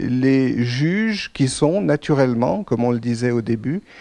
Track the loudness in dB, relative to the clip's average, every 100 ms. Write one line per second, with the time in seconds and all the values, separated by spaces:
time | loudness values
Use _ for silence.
0 | -2 0 2 4 2 0 -2 0 0 0
1 | -2 -4 -6 -2 -2 2 0 2 0 0
2 | 0 2 2 2 0 -2 -2 0 0 0
3 | -2 -2 0 -2 -2 -4 -2 -6 -8 -20